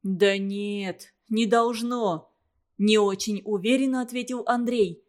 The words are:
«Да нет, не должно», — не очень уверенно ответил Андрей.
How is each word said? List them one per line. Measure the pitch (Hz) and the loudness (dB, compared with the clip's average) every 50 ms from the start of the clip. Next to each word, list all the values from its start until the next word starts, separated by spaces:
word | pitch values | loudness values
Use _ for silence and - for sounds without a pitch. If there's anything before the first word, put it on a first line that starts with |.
| - | -2
«Да | 190 190 170 202 196 196 196 | -2 2 2 2 2 2 0
нет, | 196 196 196 202 202 208 202 202 196 185 180 - - - _ _ _ _ | -4 -4 -6 -6 -6 -6 -6 -6 -6 -8 -8 -10 -16 -20 _ _ _ _
не | 226 220 233 | 0 0 2
должно», — | 202 233 233 233 240 240 220 233 240 247 240 226 196 165 156 - _ _ _ _ _ _ _ _ _ _ - | 4 4 4 4 2 -2 -4 -4 -4 -4 -2 -2 -2 -2 -4 -8 _ _ _ _ _ _ _ _ _ _ 0
не | 196 208 214 | 4 4 6
очень | 214 202 202 190 196 - 220 208 190 190 | 6 4 2 0 -2 -4 -6 -6 -6 -4
уверенно | 214 214 190 175 226 262 262 269 262 262 254 | -4 -4 -2 2 2 2 2 2 0 -2 -4
ответил | 247 240 240 247 240 247 254 240 208 | -4 -6 -6 -8 -6 -6 -8 -6 -2
Андрей. | - 247 240 240 233 247 233 202 175 165 - _ | -2 -2 0 0 -2 2 2 0 0 0 -12 _